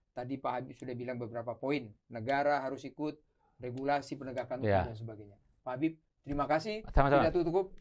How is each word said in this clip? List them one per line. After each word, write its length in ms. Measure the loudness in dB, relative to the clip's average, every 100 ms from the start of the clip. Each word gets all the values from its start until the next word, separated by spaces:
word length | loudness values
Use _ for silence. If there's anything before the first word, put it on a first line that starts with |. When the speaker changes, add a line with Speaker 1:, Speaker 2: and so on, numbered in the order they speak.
| _
Speaker 1:
Tadi 220 | -10 -6 -4
Pak 140 | -4
Habib 220 | -4 -6
sudah 200 | -10 -8
bilang 240 | -6 -6 -6
beberapa 360 | -6 -6 -6
poin. 400 | -6 -2 -2 -4 -14 _
Negara 500 | -8 0 2 4 2
harus 220 | 0 -6
ikut, 380 | -10 -6 -6 -6 _ _ _ _
regulasi 560 | -10 -4 0 0 0 -8
penegakan 420 | -6 -6 -4 -2
hukum 100 | 4
Speaker 2:
Iya. 100 | 4
Speaker 1:
dan 120 | 4 -4
sebagainya. 420 | -10 -12 -16 -20 _ _
Pak 100 | -8
Habib, 220 | -2 -2 -2 _ _
terima 260 | -6 -2 2
kasih. 340 | 2 0 -6 2
Speaker 2:
Sama-sama. 340 | 4 8 8
Speaker 1:
Tidak 120 | 6 4
tutup. 420 | 2 2 0 -6